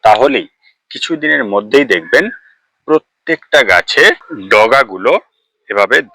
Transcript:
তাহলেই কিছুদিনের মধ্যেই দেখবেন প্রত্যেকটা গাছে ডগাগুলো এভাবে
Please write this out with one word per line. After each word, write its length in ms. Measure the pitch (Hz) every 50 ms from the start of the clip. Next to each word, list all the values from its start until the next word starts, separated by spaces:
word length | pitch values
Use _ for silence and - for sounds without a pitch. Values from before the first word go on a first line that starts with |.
| -
তাহলেই 440 | 110 107 107 127 143 135 156 - - _ _ _ _ _ _ _ _
কিছুদিনের 520 | - 143 - - 170 156 151 151 151 147 123 104 101
মধ্যেই 340 | 101 104 107 123 143 143 120 98
দেখবেন 320 | 85 80 80 120 135 180 226 - - _ _ _ _ _ _ _ _ _ -
প্রত্যেকটা 720 | 156 156 _ _ _ _ _ - 165 - _ _ - 147 131
গাছে 400 | 98 92 85 - - - 123 151 208 349 - - - - 104 95 98
ডগাগুলো 640 | 107 107 110 113 127 135 135 107 95 92 92 120 156 208 _ _ _ _ _ _ _ _ _ _
এভাবে 280 | 104 101 101 95 120 143 139 117